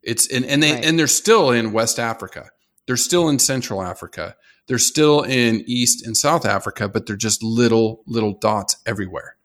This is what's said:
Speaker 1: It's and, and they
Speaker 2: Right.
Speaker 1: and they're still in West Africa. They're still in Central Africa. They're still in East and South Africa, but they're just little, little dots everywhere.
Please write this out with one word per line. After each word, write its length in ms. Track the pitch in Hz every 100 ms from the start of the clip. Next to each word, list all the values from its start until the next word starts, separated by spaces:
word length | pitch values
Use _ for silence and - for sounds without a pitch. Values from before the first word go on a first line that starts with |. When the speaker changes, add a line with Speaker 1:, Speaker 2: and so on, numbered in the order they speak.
Speaker 1:
It's 240 | - 117 -
and, 120 | 127 127
and 160 | 143
they 100 | 151
Speaker 2:
Right. 120 | 151
Speaker 1:
and 140 | 156 165
they're 80 | 151
still 440 | - 202 226 147
in 200 | 117 113
West 260 | 107 117 -
Africa. 500 | 117 113 92 - - _ _ _ -
They're 100 | 123
still 320 | - 175 165
in 100 | 139
Central 440 | - 131 - 98
Africa. 520 | 92 92 85 - 80 - _ _ _
They're 120 | 123
still 440 | - 151 151 147
in 400 | 117 131 117 110 -
East 380 | 123 120 - 120
and 100 | 110
South 280 | - 165 107
Africa, 420 | 98 107 - 101
but 180 | - -
they're 100 | 98
just 260 | 110 -
little, 600 | 113 113 120 113 110 113 -
little 260 | 113 107
dots 440 | 101 107 107 98 - -
everywhere. 500 | 113 92 78 - _